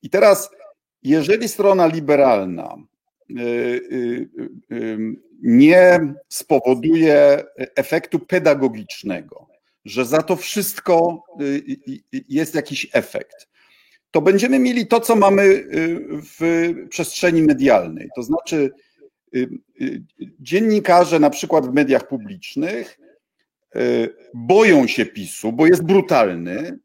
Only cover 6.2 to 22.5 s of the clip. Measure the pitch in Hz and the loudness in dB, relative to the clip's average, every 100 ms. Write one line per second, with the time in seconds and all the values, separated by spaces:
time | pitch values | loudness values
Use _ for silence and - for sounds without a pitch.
6.2 | _ - - 143 123 127 151 165 160 147 | _ -16 -2 0 2 -2 0 2 4 4
7.2 | 143 143 - - 131 - 135 160 - 160 | 4 2 -2 -14 -8 -6 -4 -4 -4 -8
8.2 | 175 180 160 143 131 110 101 - 104 87 | -2 0 0 0 -2 -4 -16 -14 -10 -10
9.2 | 78 - _ _ _ _ - 107 120 151 | -12 -20 _ _ _ _ -12 -6 -2 -2
10.2 | 160 180 - - 196 - - 170 170 165 | -2 -6 -4 -6 -6 -8 0 2 2 -4
11.2 | _ - 143 139 - - - 131 _ 131 | _ -8 -6 -6 -6 -12 -12 -16 _ -14
12.2 | - 139 160 160 - 139 - - - - | -6 -4 -4 -6 -6 -10 -4 -4 -4 -10
13.2 | - _ _ _ _ _ _ _ _ - | -14 _ _ _ _ _ _ _ _ -2
14.2 | 151 196 240 262 254 247 208 233 226 226 | 2 2 2 2 0 -2 0 0 2 2
15.2 | 196 196 196 196 - 156 160 170 - 151 | 4 4 4 2 0 -4 -4 -6 -8 -12
16.2 | 147 - 165 165 170 170 - - 160 - | -14 -6 -2 0 -2 -6 -12 -10 -8 -2
17.2 | 180 165 156 135 135 107 87 80 - - | 0 2 2 2 4 2 2 -12 -14 -12
18.2 | 120 160 - 160 135 - _ _ _ _ | -6 -6 -4 -4 -4 -6 _ _ _ _
19.2 | _ 123 131 - _ _ 131 - - _ | _ -6 -6 -10 _ _ -10 -10 -16 _
20.2 | - _ 131 185 220 214 202 175 170 160 | -20 _ -6 -2 0 0 4 4 4 2
21.2 | 147 147 - 165 127 131 139 131 - 135 | 0 0 -2 -2 0 -2 0 0 -2 -12
22.2 | 104 95 - | -12 -16 -12